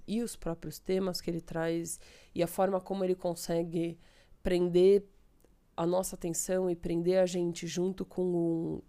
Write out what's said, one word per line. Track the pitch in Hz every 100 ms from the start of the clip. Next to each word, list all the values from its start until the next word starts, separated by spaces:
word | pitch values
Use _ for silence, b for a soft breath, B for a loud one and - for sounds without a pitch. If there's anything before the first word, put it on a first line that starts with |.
| -
e | 208
os | 233 -
próprios | - 165 156 -
temas | - 190 190 165
que | -
ele | 170
traz | 165 165 165 170 170 - B B B
e | -
a | 170
forma | - 190 190
como | 185 190
ele | 185 185
consegue | 180 170 - 170 170 170 170 165 b b b -
prender | - 180 175 175 185 202 196 - _ _ _ _ _ -
a | 170
nossa | 180 185 185
atenção | 175 160 - 185 185
e | 170
prender | 175 170 170 185
a | 180
gente | 180 175 170 170
junto | 165 180 190
com | 185 - 185 175 170 165 165 156